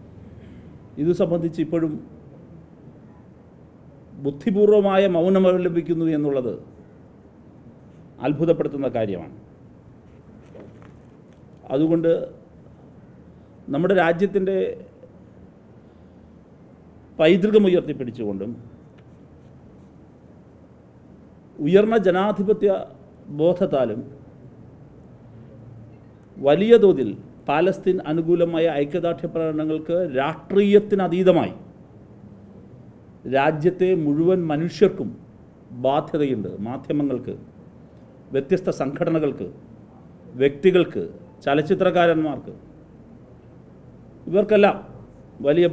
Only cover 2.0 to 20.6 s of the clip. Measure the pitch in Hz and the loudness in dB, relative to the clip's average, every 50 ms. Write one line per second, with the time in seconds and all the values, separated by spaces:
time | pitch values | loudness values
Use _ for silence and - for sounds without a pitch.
2 | - - - - - - - - - - - - - - - - - - - - | -12 -16 -20 -20 -20 -20 -20 -20 -20 -20 -20 -20 -20 -20 -20 -20 -20 -20 -20 -20
3 | - - - - - - - - - - - - - - - - - - - - | -20 -20 -20 -20 -20 -20 -20 -20 -20 -20 -20 -20 -20 -20 -20 -20 -20 -20 -20 -20
4 | - - - - 139 143 143 143 - 233 190 202 208 208 214 208 196 196 190 190 | -20 -20 -14 -10 -8 -8 -6 -6 -4 -2 0 2 4 4 6 4 4 4 4 2
5 | 202 196 180 165 170 185 190 190 190 185 180 185 180 180 165 170 160 160 170 160 | 2 2 2 2 2 2 4 4 4 4 2 2 0 -2 -2 -2 -2 -2 -2 -2
6 | 165 165 160 151 147 147 139 135 123 117 92 - - - - - - - - - | -2 -2 -2 -2 -2 -2 -2 -2 -4 -4 -6 -8 -12 -18 -20 -20 -20 -20 -20 -20
7 | - - - - - - - - - - - - - - - - - - - - | -20 -20 -20 -20 -20 -20 -20 -20 -20 -20 -20 -20 -20 -20 -20 -20 -20 -20 -20 -20
8 | - - - - - 135 151 131 165 165 165 - 151 147 - 139 139 127 110 117 | -20 -20 -12 -6 -4 -4 -4 0 0 0 0 0 -2 -6 -6 -6 -6 -4 -4 -4
9 | 110 104 95 87 80 73 67 - - - - - - - - - - - - - | -4 -4 -6 -8 -10 -14 -18 -20 -20 -20 -20 -20 -20 -20 -20 -20 -20 -20 -20 -20
10 | - - - - - - - - - - - - - - - - - - - - | -20 -20 -20 -20 -20 -20 -20 -20 -20 -20 -20 -20 -20 -20 -20 -20 -20 -20 -20 -20
11 | - - - - - - - - - - - - - - 131 139 156 160 165 170 | -20 -20 -20 -20 -20 -20 -20 -20 -20 -20 -20 -20 -10 -6 -2 0 0 2 0 0
12 | 160 165 170 - - - - - - - - - - - - - - - - - | 2 0 0 0 -2 -8 -14 -18 -20 -20 -20 -20 -20 -20 -20 -20 -20 -20 -20 -20
13 | - - - - - - - - - - - - - - 139 143 175 180 196 185 | -20 -20 -20 -20 -20 -20 -20 -20 -20 -20 -20 -20 -12 -8 -4 -2 0 2 2 2
14 | 165 165 170 165 202 190 202 202 185 185 196 190 190 - - - - - - - | 2 2 2 0 0 -2 -2 -2 -2 -2 -2 -2 -4 -4 -6 -10 -14 -20 -20 -20
15 | - - - - - - - - - - - - - - - - - - - - | -20 -20 -20 -20 -20 -20 -20 -20 -20 -20 -20 -20 -20 -20 -20 -20 -20 -20 -20 -20
16 | - - - - - - - - - - - - - - - - - - - - | -20 -20 -20 -20 -20 -20 -20 -20 -20 -20 -20 -20 -20 -20 -20 -20 -20 -20 -20 -20
17 | - - - - 160 160 185 190 175 214 208 214 208 190 180 175 135 139 147 131 | -20 -10 -2 2 4 4 4 4 4 4 4 4 4 4 2 2 0 -2 -6 -8
18 | 131 120 107 113 113 101 101 95 95 113 117 - - - - - - - - - | -8 -10 -8 -8 -6 -6 -6 -6 -8 -10 -10 -12 -16 -20 -20 -20 -20 -20 -20 -20
19 | - - - - - - - - - - - - - - - - - - - - | -20 -20 -20 -20 -20 -20 -20 -20 -20 -20 -20 -20 -20 -20 -20 -20 -20 -20 -20 -20
20 | - - - - - - - - - - - - | -20 -20 -20 -20 -20 -20 -20 -20 -20 -20 -20 -20